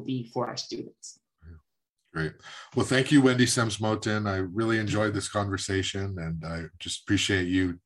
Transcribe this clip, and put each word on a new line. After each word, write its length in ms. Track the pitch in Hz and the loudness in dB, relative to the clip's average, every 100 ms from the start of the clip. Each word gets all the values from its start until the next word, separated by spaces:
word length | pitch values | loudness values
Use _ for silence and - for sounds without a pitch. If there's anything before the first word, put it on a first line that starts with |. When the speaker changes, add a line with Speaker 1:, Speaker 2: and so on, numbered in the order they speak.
| 120 | -4
Speaker 1:
be 180 | 127 117 | -6 -6
for 140 | 123 120 | -6 -6
our 100 | 135 | -6
students. 640 | - - - - - - _ _ | -10 -10 -12 -16 -20 -20 _ _
Speaker 2:
Yeah. 140 | 80 82 _ _ _ _ _ | -20 -20 _ _ _ _ _
Great. 180 | - 80 - - - - 127 | -6 -6 -8 -18 -20 -6 -2
Well, 100 | 104 | 2
thank 260 | 135 131 | 2 6
you, 100 | 147 | 6
Wendy 240 | 131 123 120 | 8 6 4
Sims 320 | - 113 101 | 4 0 0
Moten. 500 | 110 107 110 107 104 | 0 0 0 0 0
I 100 | 95 | -2
really 420 | 92 98 113 113 | -2 -2 0 2
enjoyed 340 | 107 104 107 | 2 2 2
this 140 | 101 - | 0 -2
conversation, 880 | 104 101 95 - 98 95 98 98 92 | -2 -2 -2 -2 -2 -2 -4 -4 -6
and 260 | 82 82 | -6 -6
I 200 | 82 82 80 - | -6 -8 -10 -12
just 220 | - - | -10 -8
appreciate 440 | - 98 - 98 90 | 0 0 2 0 2
you 320 | 92 92 87 | 2 0 -2